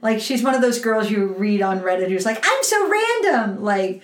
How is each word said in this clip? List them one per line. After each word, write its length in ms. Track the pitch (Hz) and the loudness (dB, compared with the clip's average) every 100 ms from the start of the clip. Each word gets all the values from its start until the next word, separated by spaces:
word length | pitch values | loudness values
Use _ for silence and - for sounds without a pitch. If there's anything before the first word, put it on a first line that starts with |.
like, 200 | 226 214 | 0 -2
she's 220 | - 254 | 0 0
one 120 | 247 | 2
of 80 | 262 | 2
those 180 | 240 240 | 2 0
girls 300 | 226 220 208 | 0 0 0
you 160 | 208 196 | 0 0
read 360 | 190 208 202 | 0 0 2
on 180 | 196 190 | 2 0
Reddit 280 | 185 185 185 | 0 0 0
who's 160 | 185 | 0
like, 200 | 196 220 | -2 -2
I'm 200 | - 539 | 0 0
so 260 | - 427 392 | 0 0 2
random. 720 | 415 453 466 403 269 214 196 | 0 0 0 2 0 0 -4
Like 400 | 208 196 190 190 | -2 -2 -2 -4